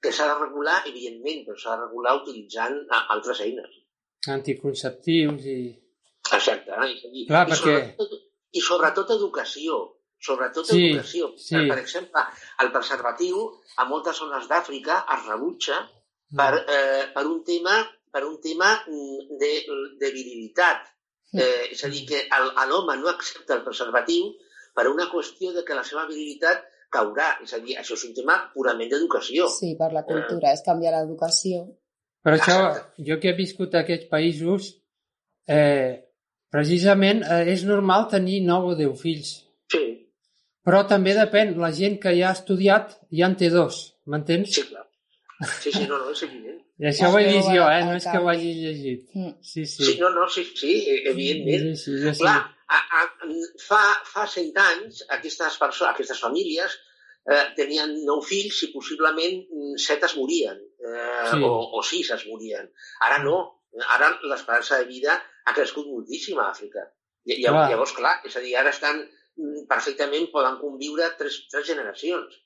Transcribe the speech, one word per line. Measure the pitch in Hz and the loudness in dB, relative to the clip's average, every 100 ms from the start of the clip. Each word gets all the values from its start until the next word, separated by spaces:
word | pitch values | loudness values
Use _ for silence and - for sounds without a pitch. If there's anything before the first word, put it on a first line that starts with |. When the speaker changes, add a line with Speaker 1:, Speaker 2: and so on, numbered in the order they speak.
Speaker 1:
que | 139 120 | -2 0
s'ha | 151 | 0
de | 147 | 0
regular, | 151 143 147 180 151 | -2 -4 -2 -2 -2
evidentment, | 123 120 117 131 156 | -10 -12 -10 -8 -8
però | - 101 | -10 -12
s'ha | 120 113 | -6 -6
de | |
regular | 117 117 123 139 | -6 -4 0 0
utilitzant | 143 123 101 110 117 139 143 | 0 -14 -12 -6 -4 -4 -2
a-, | 117 107 | -2 0
altres | 107 127 123 | -2 -2 -4
eines. | 107 123 - _ _ _ _ _ | -4 -6 -12 _ _ _ _ _
Speaker 2:
Anticonceptius | - 139 135 135 139 135 135 - - 165 151 143 135 | -6 -6 -4 -4 -4 -4 -6 -6 0 2 2 -2 -6
i | 131 123 117 _ _ _ _ - | -8 -8 -12 _ _ _ _ -2
Speaker 1:
Exacte, | - - 104 - 101 131 | 2 2 0 -4 -4 -4
és | 123 | -4
a | - | -12
dir, | 131 120 | -12 2
Speaker 2:
Clar, | 151 | 4
Speaker 1:
i | 175 | 6
Speaker 2:
perquè | 156 156 | 4 4
Speaker 1:
sobretot, | 147 120 - 214 - _ _ _ | 4 2 -6 -6 -6 _ _ _
i | 175 | -4
sobretot | - 175 160 156 185 | 0 4 2 2 0
educació, | 220 202 147 117 143 156 139 90 _ _ _ | 0 0 -4 -8 -8 -4 -4 -6 _ _ _
sobretot | - 131 127 160 160 | -4 -2 -2 -4 2
Speaker 2:
Sí, | 175 170 | 6 6
Speaker 1:
educació. | 147 - 170 156 - | 2 -2 -4 -4 -6
Speaker 2:
sí. | - 160 147 | -2 0 2
Speaker 1:
Per | 135 | 0
exemple, | 127 175 185 156 - - - - | -4 -10 -4 -2 -2 -6 -20 -2
el | 127 | 0
preservatiu | 127 - 131 123 117 175 185 220 - _ | 0 -2 -4 -4 -2 -2 -2 -4 -10 _
a | - 127 | -4 -2
moltes | 147 175 151 | -2 -4 -6
zones | 156 139 120 | -6 -8 -2
d'Àfrica | 160 175 139 - 175 - 143 | -2 -2 -10 -2 -2 0 -4
es | 110 | -4
rebutja | 107 147 175 - 151 - _ _ _ _ | -6 -6 -6 -4 -4 -6 _ _ _ _
Speaker 2:
Mm. | 143 | 0
Speaker 1:
per, | 139 147 156 | 2 2 0
eh, | 143 135 135 135 | 0 2 0 -2
per | - 143 | -4 -4
un | 165 | -4
tema, | 165 170 175 190 151 _ _ | -4 -4 2 0 0 _ _
per | 143 | -6
un | 143 156 | -6 -8
tema, | 160 160 190 214 - | -8 0 2 2 -2
mm, | 151 139 135 139 143 | -12 -10 -12 -12 -2
de, | 143 151 147 143 139 - | -2 -2 -4 -8 -8 -4
de | 135 | -6
virilitat. | 131 127 120 110 - 175 156 - _ _ _ _ | -4 -10 -12 -8 2 2 2 -6 _ _ _ _
Speaker 3:
Mm. | 196 | 0
Speaker 1:
Eh, | 127 123 123 | 2 2 -4
és | - | -6
a | 139 | -8
dir, | 143 131 | -8 -6
que | 147 | -4
el, | 143 135 131 131 | 0 0 2 0
a | 135 | 0
l'home | 165 180 131 | 0 0 -2
no | 156 | -2
accepta | 175 - - - 127 | -4 -6 -12 -4 -4
el | |
preservatiu | 120 110 120 120 - 170 196 - _ - - - | -2 -8 -2 0 2 0 0 -6 _ -20 -12 -2
per | 120 | 0
una | 147 175 | 0 -2
qüestió | 175 - - 185 | -4 -6 -8 -8
de | 175 165 | -6 -6
que | |
la | 139 | -6
seva | 123 147 160 | -6 -8 -8
virilitat | 151 151 143 165 180 - _ _ | -8 -10 -2 0 0 -4 _ _
caurà. | 131 107 113 156 - | 0 0 0 -2 -2
És | 117 | -6
a | 120 | -10
dir, | 113 - | -8 -10
això | - - | -8 -10
és | 123 | -8
un | |
tema | 117 127 185 - | -8 0 0 0
purament | - 127 113 117 | -2 0 0 -2
d'educació. | 139 160 120 - 135 180 | 0 0 0 -2 0 0
Speaker 3:
Sí, | - 175 160 | 0 -6 -2
per | 160 | -2
la | 160 | -2
Speaker 1:
Eh. | 151 | -2
Speaker 3:
cultura, | 160 156 175 151 | -4 -2 0 2
és | 147 | 2
canviar | - 170 165 | 2 0 2
l'educació. | 160 156 160 165 - 190 180 180 254 _ _ _ _ - | 0 -2 -4 -2 0 0 -4 -6 -18 _ _ _ _ 4
Speaker 2:
Però | 156 | 4
això, | 165 180 | 6 6
Speaker 1:
Exacte. | 190 151 - - 147 | 4 0 -8 -14 -4
Speaker 2:
jo | 156 | 0
que | 185 | 0
he | 175 | 0
viscut | 185 - 180 | -2 -4 0
a | 170 | 0
aquests | 165 165 - | 0 -4 -2
països, | 156 165 151 165 196 190 - _ _ _ _ _ _ - | 0 2 0 0 -2 -2 -16 _ _ _ _ _ _ 0
eh, | 147 147 143 131 123 _ _ _ _ _ | 4 6 4 2 -4 _ _ _ _ _
precisament, | 147 147 175 185 196 196 214 | 0 2 4 6 6 6 4
eh, | 185 170 170 | 2 2 4
és | 185 | 2
normal | 185 202 196 190 220 | 2 2 4 4 4
tenir | 202 185 196 | 0 2 0
nou | 180 175 180 | 2 2 2
o | 170 | 0
deu | 147 127 | 0 -2
fills. | 165 156 143 - _ _ _ | -4 -4 -6 -14 _ _ _
Speaker 1:
Sí. | 170 135 117 _ _ _ _ _ _ - | -2 -2 -6 _ _ _ _ _ _ 4
Speaker 2:
Però | 190 202 | 4 6
també | 202 190 202 | 4 4 4
depèn, | 214 208 214 170 | 4 6 4 2
la | 170 | -2
gent | 151 196 202 | 0 0 0
que | 196 175 | 2 4
ja | 185 | 4
ha | 185 | 0
estudiat | - 190 196 208 214 - _ | 0 2 6 6 4 -16 _
ja | 156 180 | 2 2
en | 190 | 4
té | 175 | 4
dos, | 170 151 - - _ - | 4 2 0 -14 _ -8
m'entens? | 151 151 170 202 | -6 0 0 2
Speaker 1:
Sí, | - 208 | -2 -4
clar. | - - _ _ _ _ - - - | -10 -20 _ _ _ _ -12 -8 -6
Sí, | - | -4
sí, | - - | -2 -2
no, | 143 | -4
no, | 131 | -6
és | 147 | -8
evident. | 147 127 110 151 _ _ | -8 -12 -16 -16 _ _
Speaker 2:
I | 151 | -2
això | 143 175 | 4 6
Speaker 3:
Es | |
Speaker 2:
ho | 196 | 6
he | |
Speaker 3:
veu | 202 196 | 6 6
Speaker 2:
vist | 190 | 6
jo, | 180 | 8
Speaker 3:
el, | 160 | 8
Speaker 2:
eh? | 160 | 6
Speaker 3:
el | 175 | 4
Speaker 2:
No | 175 | 0
és | |
que | 185 175 | 0 2
ho | 175 | 2
Speaker 3:
canvi. | |
Speaker 2:
hagi | 170 170 165 | 2 0 -4
llegit. | 160 151 139 123 - 196 | -4 -4 -6 -6 -8 -8
Speaker 3:
Mm. | 180 - | -8 -10
Speaker 2:
Sí, | - - 151 | -12 -8 -8
sí. | - 139 | 0 2
Speaker 1:
Sí, | - | 4
no, | 180 | 2
no, | 254 180 | 2 0
sí, | 190 | 0
sí, | 170 - 143 208 | -6 -6 0 2
e-, | - 135 143 | 2 0 0
evidentment. | 131 139 160 - 151 156 156 | -2 -2 -2 0 0 0 -4
Speaker 2:
Sí, | - | -6
sí, | 139 | -2
sí, | 147 | -2
sí. | 147 | 2
Speaker 1:
Clar, | 170 208 - - _ | 4 4 0 -12 _
a, | 156 - | 0 2
a, | 165 170 - 170 165 165 - | 0 0 -4 -10 -8 -8 -12
fa, | - 208 202 208 | 0 4 4 2
fa | - 202 208 | -2 -6 -4
cent | - 165 190 | -4 -4 2
anys, | 196 170 220 - - | 2 2 -4 -16 -6
aquestes | 135 160 - 165 - | -6 -6 -4 -4 0
perso-, | 139 - 175 | -2 2 0
aquestes | - 127 131 | 0 -4 -4
famílies, | 117 147 185 160 180 - _ _ _ - - | -2 -2 -2 -2 -4 -6 _ _ _ -14 2
eh, | 143 143 - | 4 4 0
tenien | 139 151 151 151 143 | -2 0 -2 -4 0
nou | 147 | 0
fills | - 196 208 - | 0 -2 -2 -4
i | 156 | -4
possiblement, | 139 139 156 160 160 170 185 185 | -6 -10 0 0 2 -2 -4 -8
mm, | 156 143 143 | -10 -8 -6
set | - 147 | -2 0
es | 170 160 | 0 0
morien, | 135 170 120 95 | 0 0 0 -4
eh, | 101 _ 117 117 120 120 117 | -16 _ -12 -8 -6 -4 0
Speaker 2:
Sí. | 120 | 2
Speaker 1:
o, | 131 117 117 | 2 2 -2
o | 117 | -4
sis | - 180 - | -4 -4 -4
es | 113 107 | -6 -6
morien. | 110 110 101 92 _ - - | -14 -10 -10 -12 _ -20 -2
Ara | 113 139 | 2 2
no. | 143 175 165 _ _ 110 120 | 2 0 -2 _ _ -10 0
Ara | 120 151 160 | 4 4 2
l'esperança | 143 131 - 117 120 135 | -4 -6 0 -2 2 0
de | 123 | 0
vida | 127 139 170 - _ - | -2 -2 -2 -4 _ -2
ha | |
crescut | 123 131 - 143 | 0 0 -2 -8
moltíssim | 127 104 123 - 165 | -10 -8 -10 -6 -2
a | 98 | -2
Àfrica. | - 104 101 - _ _ _ - | -4 -12 -12 -14 _ _ _ -6
I, | - | 0
i, | 120 | 4
Speaker 2:
Clar. | 151 147 | 4 4
Speaker 1:
llavors, | 117 135 | 4 0
clar, | - 127 180 135 | 0 0 0 -4
és | 127 | -10
a | |
dir, | 123 123 | -4 0
ara | 139 | 2
estan, | 139 147 151 - _ _ - | 0 -2 -4 -8 _ _ -12
mm, | 151 147 147 | -10 -8 -2
perfectament, | 120 - 135 139 147 170 | -2 -2 -2 -2 -2 -2
poden | 151 131 131 | 0 0 0
conviure | 143 135 143 151 165 165 | -8 -8 -8 -2 -2 -2
tres, | 143 - - | -8 -8 -8
tres | 143 147 | -8 -4
generacions. | 151 113 98 160 175 - - | -6 -6 -8 -6 -6 -8 -20